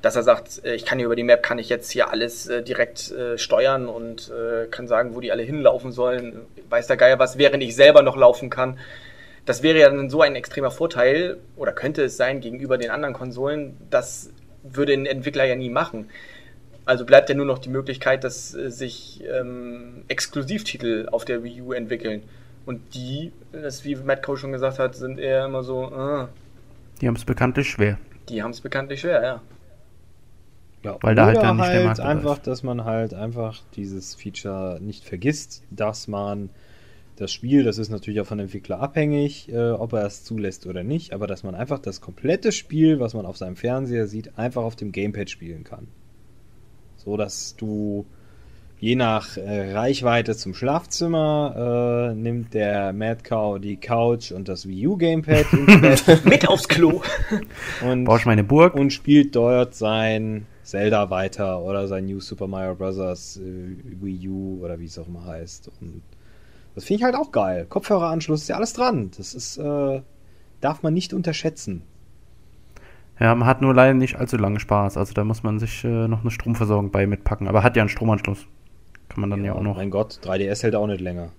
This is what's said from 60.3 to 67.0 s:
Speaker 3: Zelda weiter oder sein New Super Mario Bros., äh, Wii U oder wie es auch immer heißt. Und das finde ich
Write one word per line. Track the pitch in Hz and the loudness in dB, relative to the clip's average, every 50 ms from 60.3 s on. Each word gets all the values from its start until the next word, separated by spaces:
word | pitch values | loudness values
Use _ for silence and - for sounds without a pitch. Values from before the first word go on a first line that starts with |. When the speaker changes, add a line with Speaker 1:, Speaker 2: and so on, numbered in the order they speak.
| 110 107 107 - - - | -6 -8 -10 -14 -20 -20
Speaker 3:
Zelda | - - - - 104 107 107 104 104 92 | -18 -8 -4 0 2 4 4 4 2 2
weiter | 95 92 95 95 - - 101 95 92 90 | 0 -2 -2 -2 -4 -4 -4 -4 -4 -4
oder | 85 92 98 98 98 98 | -4 -4 -4 -4 -4 -4
sein | 98 95 95 | -4 -6 -6
New | 95 98 98 | -6 -8 -8
Super | 95 - 104 95 101 | -10 -12 -10 -10 -8
Mario | 95 98 95 95 92 92 | -8 -6 -6 -6 -6 -6
Bros., | 90 95 95 95 95 95 92 90 87 - - - 98 | -4 -6 -6 -4 -4 -4 -6 -6 -8 -10 -16 -16 -14
äh, | 95 92 92 92 90 90 92 - - 127 95 92 | -14 -14 -12 -12 -12 -14 -14 -14 -16 -16 -16 -10
Wii | 98 98 95 90 90 95 | -10 -8 -8 -8 -8 -8
U | 95 95 95 95 95 92 90 | -8 -8 -8 -8 -8 -10 -10
oder | 87 87 82 | -10 -10 -10
wie | 85 | -12
es | 82 - | -14 -14
auch | - 82 85 | -14 -14 -14
immer | 87 85 87 | -14 -14 -14
heißt. | 90 82 80 82 85 - - - - - - | -14 -12 -12 -14 -16 -18 -20 -20 -20 -20 -18
Und | 85 85 82 85 - - - - - - - - - - - - - - - | -18 -16 -16 -18 -20 -20 -20 -20 -20 -20 -20 -20 -20 -20 -20 -20 -20 -18 -16
das | - - | -16 -4
finde | - 196 | -2 0
ich | 208 | 2